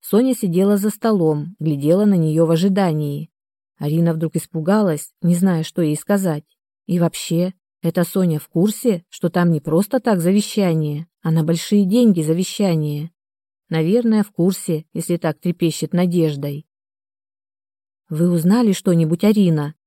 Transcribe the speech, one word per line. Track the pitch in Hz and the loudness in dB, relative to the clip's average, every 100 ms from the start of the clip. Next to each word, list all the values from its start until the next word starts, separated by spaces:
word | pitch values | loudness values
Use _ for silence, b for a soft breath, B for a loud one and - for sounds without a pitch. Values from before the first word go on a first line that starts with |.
Соня | - 196 262 | 0 0 2
сидела | 254 202 170 196 202 | 0 -2 0 2 2
за | 208 | 0
столом, | - 226 214 160 151 151 196 | -2 0 2 2 0 -4 -6
глядела | 160 143 143 180 208 | -4 -2 2 2 4
на | |
неё | 190 160 156 165 | 2 2 2 2
в | |
ожидании. | 165 190 196 190 156 151 143 160 _ _ _ _ _ | 2 2 2 0 -2 -4 -8 -12 _ _ _ _ _
Арина | 143 160 170 | -4 0 0
вдруг | 160 160 | 0 -4
испугалась, | 165 - 165 156 208 202 147 - _ | -6 -8 -6 0 0 2 -2 -8 _
не | 170 | -2
зная, | 175 190 170 | 2 2 0
что | 160 - | -4 -2
ей | 160 151 | -2 -2
сказать. | - 202 190 151 - _ _ _ - | -2 -2 0 -4 -8 _ _ _ -4
И | 175 | 0
вообще, | 170 - - 165 180 - _ _ | 0 -2 -4 -2 -2 -6 _ _
эта | 170 175 | -4 -2
Соня | 170 196 185 160 | -2 0 0 -2
в | - | -4
курсе, | 170 202 214 254 185 _ | 0 0 0 -2 -2 _
что | - 180 | -6 -4
там | 180 175 | 0 0
не | 160 | 0
просто | - 160 202 262 | 0 0 0 -2
так | - 202 | 0 0
завещание, | 165 196 208 - 190 160 151 147 165 _ | 2 0 0 -2 0 0 -2 -6 -10 _
а | 165 | -2
на | 165 | 0
большие | 156 165 - 208 | 0 -2 0 0
деньги | 190 226 240 175 | 2 4 4 2
завещание? | 151 165 185 - 202 160 151 147 160 _ _ _ _ _ _ | 0 -2 -2 -2 0 0 -2 -6 -10 _ _ _ _ _ _
Наверное, | 160 160 220 233 214 | -2 0 2 2 0
в | 202 | 0
курсе, | - 170 185 - 156 160 | 0 0 0 -4 -6 -6
если | - - 170 | -12 -4 -2
так | 165 151 | -2 -4
трепещет | 180 170 170 - 160 | -4 -2 -2 -2 -4
надеждой. | 175 180 175 160 143 143 143 - _ _ _ _ _ _ _ _ _ _ _ _ _ _ | 0 0 2 0 -2 -8 -10 -14 _ _ _ _ _ _ _ _ _ _ _ _ _ _
"Вы | 156 175 | -2 0
узнали | 175 165 220 233 | 2 2 4 2
что-нибудь, | 185 - 170 160 170 | 0 2 2 2 2
Арина?" | 208 214 185 160 147 - | 2 4 4 2 -2 -10